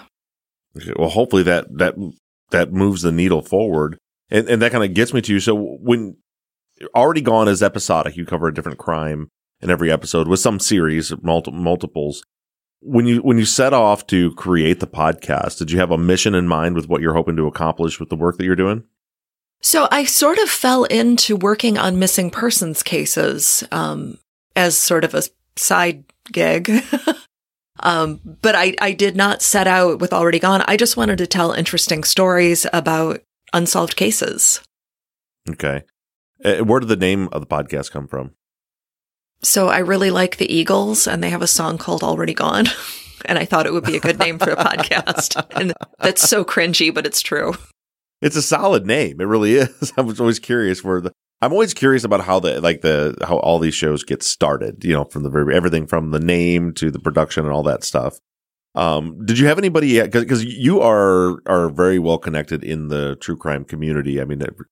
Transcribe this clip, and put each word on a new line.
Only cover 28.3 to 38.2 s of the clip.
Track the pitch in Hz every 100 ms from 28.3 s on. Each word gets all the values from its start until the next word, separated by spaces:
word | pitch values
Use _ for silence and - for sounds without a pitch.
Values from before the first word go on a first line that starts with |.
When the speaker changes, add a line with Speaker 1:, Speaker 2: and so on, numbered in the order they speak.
| 156
Speaker 2:
but | 220
I, | 196 185 185
I | 202
did | 196 196 190
not | 202 208
set | - 202 190
out | 185 180 151
with | 180
Already | 175 170 165
Gone. | 185 196 -
I | 208
just | 233 -
wanted | 214 185
to | 175
tell | 190 170
interesting | - 170 170 - 156
stories | 151 - 185 180 175 170 -
about | 170 160 160 160 - - _ _
unsolved | 170 170 180 170 -
cases. | 202 214 - - - - - _ _ _ _ _ _ _ -
Speaker 1:
Okay. | 78 73 69 - _ _ _ _ _
Uh, | 101 92
where | 110 127
did | 117
the | 101
name | 92 98 95
of | 78
the | 71
podcast | 76 69 71 69
come | 73 71
from? | 67